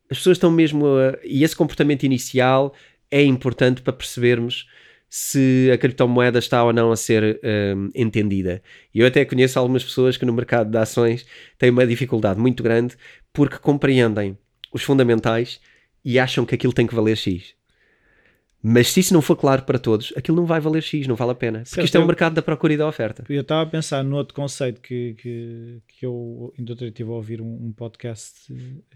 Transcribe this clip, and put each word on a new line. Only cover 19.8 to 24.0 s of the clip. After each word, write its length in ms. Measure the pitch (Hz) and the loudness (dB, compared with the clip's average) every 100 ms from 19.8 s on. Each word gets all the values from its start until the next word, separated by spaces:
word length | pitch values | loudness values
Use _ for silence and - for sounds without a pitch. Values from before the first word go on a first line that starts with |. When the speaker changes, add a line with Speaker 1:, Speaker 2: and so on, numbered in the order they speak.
| 120 107 - - | 0 -2 -2 -10
Speaker 1:
aquilo 180 | 127 165 | -2 -2
não 100 | 170 | 0
vai 140 | 165 | -2
valer 220 | 151 160 | -2 -4
X, 240 | 156 151 135 | -4 -6 -4
não 80 | 117 | -2
vale 160 | 123 | -2
a 40 | 127 | -2
pena. 240 | 117 110 | -4 -6
Porque 100 | 120 - | -8 -4
Speaker 2:
Certo, 100 | 170 | 0
Speaker 1:
isto 100 | 175 | 2
é 40 | |
um 40 | |
Speaker 2:
eu 40 | 160 | 2
Speaker 1:
mercado 260 | 165 165 | 2 0
da 80 | 160 | -2
procura 320 | 160 156 165 | -4 -2 0
e 40 | 151 | 0
da 100 | 151 | -2
oferta. 360 | 151 110 - 117 | -2 -6 -8 -8
Speaker 2:
Eu 120 | 143 | -6
estava 200 | 135 160 | -2 -2
a 40 | 160 | -2
pensar 380 | 160 156 139 | -4 -4 -4